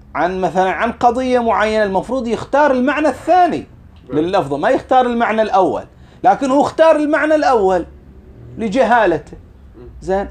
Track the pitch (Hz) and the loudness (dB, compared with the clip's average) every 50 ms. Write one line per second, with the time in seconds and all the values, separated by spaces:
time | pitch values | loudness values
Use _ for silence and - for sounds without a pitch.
0 | - - - 135 160 180 190 185 185 165 143 185 185 190 170 151 214 240 226 - | -20 -10 -6 -4 -4 -4 -2 -4 -4 -2 -2 -2 -2 -2 -2 -4 -4 -6 -2 0
1 | 254 240 233 254 262 254 247 247 233 226 202 185 214 220 214 220 214 202 190 185 | 0 0 0 0 -2 -2 -2 0 0 0 0 0 0 0 0 0 -2 0 -2 -4
2 | 156 - 247 269 226 240 214 - - - - 277 302 277 262 254 247 285 269 294 | -4 -4 -6 -6 -4 -4 -6 -6 -4 -2 0 2 2 2 2 0 0 -2 -2 0
3 | 311 294 254 - - 311 339 370 359 320 196 131 - - - - - - - - | -2 -2 -2 -2 -2 2 2 4 4 2 0 -4 -8 -10 -18 -20 -20 -20 -20 -20
4 | - - 135 147 160 175 202 196 170 139 143 139 170 226 269 - - - 262 254 | -12 -6 -4 -2 -2 0 0 -2 -2 -2 -4 -2 0 0 0 -2 0 2 2 2
5 | 254 247 240 233 233 - 220 220 220 208 - 190 185 151 107 92 98 - - - | 2 2 0 -2 -2 0 0 0 0 2 2 2 2 2 0 -4 -8 -12 -20 -20
6 | - - - - - 180 196 - 285 262 262 285 - - - - 311 320 311 302 | -20 -20 -8 -2 2 2 2 2 0 0 0 0 0 0 2 4 4 4 4 2
7 | 302 285 311 285 294 302 311 302 285 277 262 226 190 190 185 175 165 - - - | 0 0 0 0 0 0 0 2 2 2 2 2 2 2 0 0 -2 -6 -14 -20
8 | - - - - - - - - - - - - - 214 185 269 240 208 240 240 | -20 -20 -20 -20 -20 -20 -20 -20 -20 -16 -10 -8 -6 -2 0 0 2 2 2 2
9 | 214 180 165 143 - - - - - - - - - - - - 123 120 - - | 2 2 0 -2 -6 -10 -20 -20 -20 -20 -20 -20 -20 -20 -20 -20 -20 -20 -20 -12
10 | - 165 190 196 202 - | -6 -4 -4 -4 -4 -4